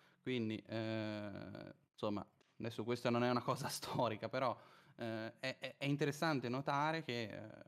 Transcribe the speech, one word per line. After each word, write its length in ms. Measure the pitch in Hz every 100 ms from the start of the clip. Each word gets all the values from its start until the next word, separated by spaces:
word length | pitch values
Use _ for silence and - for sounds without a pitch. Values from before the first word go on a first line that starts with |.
| - _
Quindi, 360 | - 127 110 110 -
eh, 1080 | 113 110 110 107 107 104 98 101 101 - - _
insomma, 320 | - 107 104 - _ _ -
adesso 240 | 117 113
questa 260 | 113 120 127
non 140 | 120
è 60 | 123
una 120 | 123
cosa 240 | 127 123 -
<laughs> 400 | - - 147 117
storica, 140 | 107 113
però, 280 | 127 131 104 - - - -
eh, 360 | 117 110 113 -
è, 160 | 131 131
è, 160 | 131 -
è 60 | 139
interessante 640 | 143 151 143 165 143 120
notare 540 | 127 143 143 151 160
che, 200 | 156 120
eh, 260 | 107 - 110 -